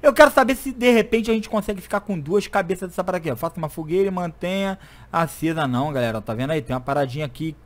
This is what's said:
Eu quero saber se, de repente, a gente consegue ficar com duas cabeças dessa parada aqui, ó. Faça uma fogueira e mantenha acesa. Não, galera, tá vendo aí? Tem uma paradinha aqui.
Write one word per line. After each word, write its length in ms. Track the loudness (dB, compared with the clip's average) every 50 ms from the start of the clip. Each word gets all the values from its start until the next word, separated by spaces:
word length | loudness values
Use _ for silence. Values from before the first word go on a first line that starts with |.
Eu 120 | 6 4 8
quero 180 | 8 8 8
saber 240 | 8 4 4 4 2
se, 160 | -2 -2 -10
de 200 | -6 2 4 6
repente, 400 | 6 6 4 4 0 0 2 0
a 20 | 0
gente 160 | -2 -2 -2
consegue 320 | -4 -2 -2 -2 -6 -6
ficar 180 | -6 -4 -4 -4
com 180 | -4 -4 -6 -6
duas 280 | -4 0 0 0 0
cabeças 420 | 2 -2 -2 0 0 -4 -6 -6 -8
dessa 140 | -6 -6 -4
parada 180 | -2 -4 -4
aqui, 100 | -2 -4
ó. 40 | -4
Faça 220 | -4 -4 -6 -6
uma 120 | -6 -8 -6
fogueira 380 | -6 -8 -6 -2 0 2 2
e 40 | 2
mantenha 680 | 0 -2 -4 -6 -6 -6 -6 -4 -2 -2 -2 -2 -4 -6 -12 -20 -20 -20 -16 -4
acesa. 560 | 0 0 0 0 -2 -4 -2 -2 0 0 0
Não, 240 | 0 0 0 -2 0
galera, 300 | 0 -2 -2 -2 -2 -4
tá 120 | -6 -6 -4
vendo 180 | -4 -2 -2
aí? 100 | -2 -4
Tem 140 | -4 -4 -6
uma 60 | -6
paradinha 440 | -4 -2 -2 -2 -2 -2 -4 -6 -8
aqui. 300 | -8 -8 -8 -8 -8 -8 -10 -20